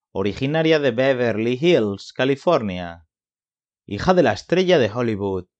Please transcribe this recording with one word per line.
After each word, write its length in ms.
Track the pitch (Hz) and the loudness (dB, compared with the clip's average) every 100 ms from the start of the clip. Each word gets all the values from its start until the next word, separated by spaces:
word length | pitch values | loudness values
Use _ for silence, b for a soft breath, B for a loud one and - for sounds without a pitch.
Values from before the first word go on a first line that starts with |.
| _ | _
originaria 680 | 95 101 92 135 160 160 160 | -6 -4 -4 -4 0 2 2
de 120 | 139 | 2
Beverly 680 | 113 135 123 120 104 117 127 | 0 0 0 0 0 -2 0
Hills, 540 | 170 156 104 98 - | 2 2 2 -4 -10
California, 920 | - 131 135 175 151 104 90 85 85 _ _ _ _ _ _ _ _ - | -4 -2 0 0 0 -2 -6 -10 -14 _ _ _ _ _ _ _ _ -12
hija 260 | 101 170 | -4 2
de 100 | 180 | 4
la 120 | 127 | 4
estrella 440 | 110 - 175 180 165 | 2 -2 0 2 2
de 120 | 107 | 2
Hollywood, 540 | 117 117 101 101 95 90 | -2 -4 -4 -4 -6 -8